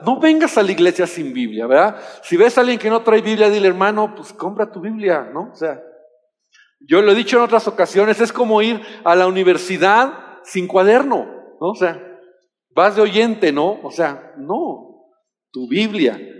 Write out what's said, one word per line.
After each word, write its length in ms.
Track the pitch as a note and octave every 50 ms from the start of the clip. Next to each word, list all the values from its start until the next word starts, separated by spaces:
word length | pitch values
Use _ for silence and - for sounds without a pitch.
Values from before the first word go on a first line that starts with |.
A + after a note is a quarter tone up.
| D3+
No 140 | G3+ C4 B3+
vengas 380 | D#4+ D#4 D#4 D#4 E4 - -
a 60 | A3+
la 100 | G3+ F#3
iglesia 340 | F#3+ D#3 F3 F3+ F3 F3+ F3+
sin 280 | E3+ - E3+ D#3 C3+ B2
Biblia, 320 | B2+ B2 A2 G#2+ G#2+ A#2
¿verdad? 340 | A#2+ C3 D3 F#3 G#3+ G#3 - - - - -
Si 160 | - - F3 E3+
ves 180 | G#3+ B3 B3
a 60 | C4
alguien 160 | B3 B3 B3 A3+
que 120 | - A3
no 120 | A3+ A3+
trae 180 | A3+ A3+ A3 A3+
Biblia, 300 | - G#3+ A3 G#3 G#3+ G#3
dile, 180 | G#3 G#3 G3 F#3+
"Hermano, 460 | F3+ F3+ F#3+ G3+ G#3+ G#3+ G#3+ G#3+ G#3+
pues 160 | - - -
compra 400 | - - D#3 F#3 G#3 A3 G#3+ G#3+
tu 80 | - F#3
Biblia", 500 | E3 G#3+ A3 G#3+ G3+ F#3+ E3+ D3 A#2+ G#2+
¿no? 180 | B2+ D3+ G3 B3+
O 20 | -
sea, 280 | - D#3+ D#3+ C3+ - - - - - _ _ _ _ _ _ _ _ _ _ _ _ _ _ _ _
yo 220 | - C#3 D3+ F#3+
lo 100 | G#3 G#3
he 20 | G3+
dicho 220 | A#3 A#3+ - B3+
en 60 | A#3+
otras 260 | A#3+ G#3 A3+ A3 A3 G#3+
ocasiones, 520 | G3 - F3+ - - F#3+ G#3 G#3+ G#3 G#3
es 100 | A#3 A3
como 300 | - - B3 A3 A3 G#3
ir 180 | G#3+ A3+ A#3 G#3+ - - - - -
a 100 | E3+ E3+
la 120 | F3+ F#3
universidad 960 | F#3 F#3+ F#3+ F#3+ F3+ F3 D#3 - - F#3+ D#3+ E3+ F#3+ G#3 A#3 B3+ C#4 E4 - - - - -
sin 240 | - - - F#3+ F3+
cuaderno, 600 | F3+ - F#3+ F#3 G3+ A3+ B3+ C#4 C#4 A#3+ D#3+ A2+ - - - - - - _
¿no? 100 | D#3 F3+
O 40 | A3
sea, 280 | - F#3 E3+ E3 - - - - - _ _ _ _ _ _ _ _ _ _
vas 260 | _ D#3 F3+ G#3 G3+
de 60 | G#3+
oyente, 500 | G#3+ G#3 F#3 G#3+ A3+ A#3+ A3 - F#3+ E3
¿no? 280 | C#3 C#3+ D3+ F#3 G#3 G#3+
O 80 | - -
sea, 420 | - E3+ E3 D3 C#3 C3+ - - - C#3+
no. 720 | C#3 D3 G3 C#4 F4 A#3+ C#3 - - - - _ _ _ _ _ _ _ _ _ _ _
Tu 160 | - C3 B2+ A#2
Biblia. 520 | C3 F#3+ A3 A3 G3+ G3+ D3+ A#2+ G#2 F#2 - - - -